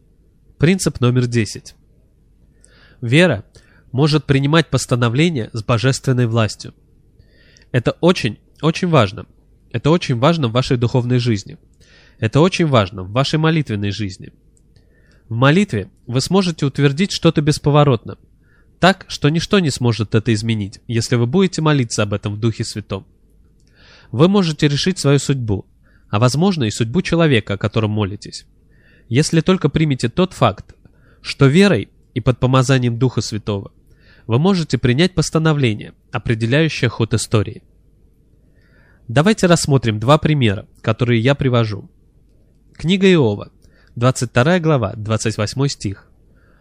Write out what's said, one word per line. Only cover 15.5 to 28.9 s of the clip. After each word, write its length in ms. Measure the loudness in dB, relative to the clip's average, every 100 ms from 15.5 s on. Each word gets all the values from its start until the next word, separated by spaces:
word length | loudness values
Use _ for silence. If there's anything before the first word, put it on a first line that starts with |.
| 4 0 -4 -8 _ -6
вы 160 | -4
сможете 460 | 0 0 0 -2 -4
утвердить 440 | 0 0 0 -4
что-то 300 | 0 0 2
бесповоротно, 800 | 0 0 2 4 4 2 -4 -18 _ _ _ _ _ _
так, 260 | 2 2 -6
что 220 | -2 0
ничто 280 | 0 2 2
не 120 | 2
сможет 420 | 0 0 0 0
это 180 | 0 0
изменить, 480 | 0 -2 -4 -4 -10 -6
если 300 | -4 0 0
вы 100 | 2
будете 360 | 2 0 0
молиться 420 | 0 2 0 -2
об 100 | -2
этом 220 | -4 -6 -4
в 40 |
Духе 260 | -2 -2 -8
Святом. 420 | -10 -10 -12 -12 _ _ _ _ _ _ _ -20 -20 -8
Вы 160 | 2 2
можете 400 | 4 0 0 -2
решить 320 | 0 -2 -2
свою 200 | 0 0
судьбу, 460 | 0 -4 -4 -6 -8 _ _ _ _
а 100 | 0
возможно 460 | 0 2 0 0 -2
и 40 |
судьбу 320 | -2 -2 -2
человека, 520 | -2 0 2 2 0
о 40 | -4
котором 340 | -2 -2 -2
молитесь, 540 | -2 -4 -6 -16 -18 -20 _ _ _ _